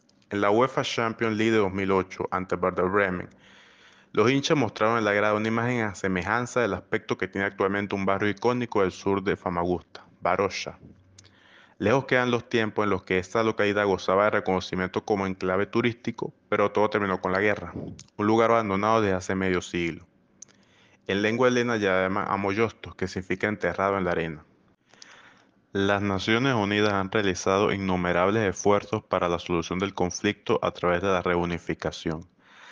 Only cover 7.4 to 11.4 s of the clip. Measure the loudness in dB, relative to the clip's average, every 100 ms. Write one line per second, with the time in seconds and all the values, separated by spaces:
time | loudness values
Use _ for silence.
7.4 | -2 0 0 0 -2 -2 0 0 0 0
8.4 | 0 0 -2 0 0 0 -2 0 0 -2
9.4 | -2 -2 -2 -2 -6 -20 -20 _ 0 0
10.4 | 0 -4 -10 -14 -20 -20 _ -20 -20 _